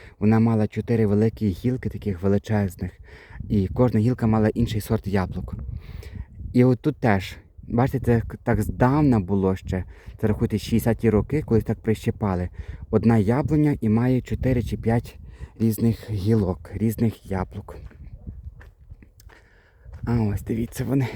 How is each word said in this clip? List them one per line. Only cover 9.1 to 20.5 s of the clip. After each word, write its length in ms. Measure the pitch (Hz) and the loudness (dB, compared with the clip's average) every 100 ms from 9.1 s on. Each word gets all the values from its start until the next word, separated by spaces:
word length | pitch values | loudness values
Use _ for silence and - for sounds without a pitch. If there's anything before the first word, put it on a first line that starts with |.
| 117 | 4
було 360 | 90 101 95 95 | 2 0 2 0
ще. 280 | - 92 92 - - - | -2 -6 -6 -12 -18 -2
Це, 60 | 110 | 0
рахуйте, 300 | 107 113 107 | 0 0 -2
шістдесяті 500 | - 113 120 110 113 | 0 0 2 2 2
роки, 320 | 104 - 143 | 2 2 -2
колись 220 | - 214 | 0 0
так 160 | - 110 | 0 -2
прищепали. 680 | - 107 - - 104 90 90 - - - - | -2 -2 -2 -2 -2 0 -4 -8 -14 -14 -2
Одна 260 | 110 107 113 | 2 4 4
яблуня 600 | 95 123 151 151 151 139 | 4 2 2 2 2 0
і 80 | 113 | 0
має 320 | 110 123 127 | 2 2 0
чотири 420 | - 113 127 123 | -2 -2 0 0
чи 140 | 107 107 | -2 -2
п'ять 420 | 113 117 - - - - - - | 0 0 -2 -10 -20 -16 -16 -2
різних 500 | 113 107 117 110 - | 0 2 0 0 -4
гілок, 640 | 110 92 113 92 90 - | -2 2 2 2 -2 -8
різних 580 | 95 110 107 117 - - | -2 -2 0 -2 -2 -6
яблук. 460 | 95 92 101 - - - - - - - - - - - - - - - - - - _ _ _ _ - - - | -4 -4 -8 -14 -16 -18 -18 -20 -16 -16 -16 -16 -18 -20 -20 -20 -20 -20 -20 -20 -20 _ _ _ _ -20 -10 -2
А 160 | 117 | 0
ось, 200 | 107 101 | 0 -2
дивіться, 420 | - | -4